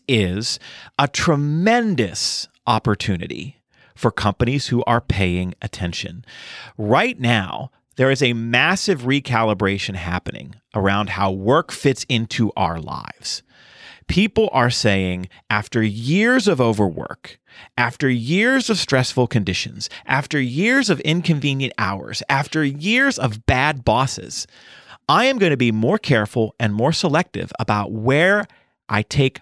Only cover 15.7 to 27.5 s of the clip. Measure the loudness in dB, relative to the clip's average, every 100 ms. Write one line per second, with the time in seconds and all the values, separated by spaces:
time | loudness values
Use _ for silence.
15.7 | 0 0 0 0 2 2 2 2 2 2
16.7 | 2 0 -2 -10 -14 -20 -20 _ -20 -8
17.7 | -2 -2 0 0 0 0 2 2 2 0
18.7 | -2 0 0 2 0 0 0 0 -2 -6
19.7 | -10 -12 -10 -2 -2 0 -2 -2 0 2
20.7 | 2 2 0 0 0 0 0 0 -2 -4
21.7 | -4 -4 -4 -8 -8 -2 -2 0 -2 -2
22.7 | -2 0 2 2 0 -2 -2 0 2 2
23.7 | 0 0 2 0 -4 -10 -12 -12 -16 -20
24.7 | -20 -20 -6 0 4 4 4 2 4 2
25.7 | 2 2 2 2 2 2 0 -2 0 -2
26.7 | 2 0 2 2 0 -2 -6 -8